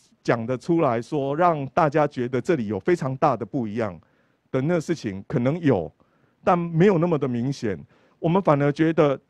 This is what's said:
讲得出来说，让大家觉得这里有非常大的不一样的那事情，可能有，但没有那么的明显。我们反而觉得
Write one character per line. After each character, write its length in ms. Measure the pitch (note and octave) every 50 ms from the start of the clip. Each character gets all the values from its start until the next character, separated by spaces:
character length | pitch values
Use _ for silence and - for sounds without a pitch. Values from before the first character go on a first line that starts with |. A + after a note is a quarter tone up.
| _ _ _ _
讲 220 | - - C3 A#2 A2
得 100 | A#2 B2+
出 240 | A#2+ - - E3+ E3
来 200 | D#3+ C3 A2+ A#2
说， 360 | A2+ - D#3 D3 C3+ C#3 C#3+
让 280 | D#3 F3+ F3 E3 D3 C#3
大 220 | C3 - F3 E3 D3
家 180 | C3 D#3 D3
觉 200 | C#3+ - B2+ A#2+
得 140 | B2 B2+ B2
这 160 | A#2+ - F3
里 100 | C#3 A2
有 140 | G2+ G#2+ F#2+
非 160 | - - F3+
常 180 | F3 E3+ C3 - -
大 180 | E3 D3+ B2
的 80 | G2+ A2+
不 240 | - - C#3 A#2 G#2
一 60 | G2+
样 240 | A#2 A2+ G2+ F2 E2 - _ _ _ _ _ _ _ _ _
的 100 | - C3
那 180 | C3 D#3+ F3+ E3
事 140 | C#3+ - E3+
情， 280 | - - G#2+ F#2+ F#2+ G2 -
可 100 | - C#3+
能 220 | A#2+ C3 D#3 F3+
有， 320 | E3+ C#3 A#2+ F#2 D#2 D2+ - _ _ _ _ _ _ _ _ _
但 160 | - - F3+ F3
没 280 | E3+ E3+ E3 D#3 F3+
有 120 | G#3+ F#3+ D#3
那 80 | E3
么 120 | F3+ E3 C#3+
的 100 | C#3+ C3
明 240 | B2 A#2 A#2+ C#3
显。 260 | C3+ - B2+ G#2+ F#2 D2 C#2+ - _ _ _ _ _ _
我 100 | - E3
们 120 | E3+ G3
反 200 | F3+ E3+ D3 C#3
而 120 | C#3+ C#3+
觉 180 | C#3 - D#3+ D#3+
得 260 | D#3+ E3+ D#3 C#3+ C3 - -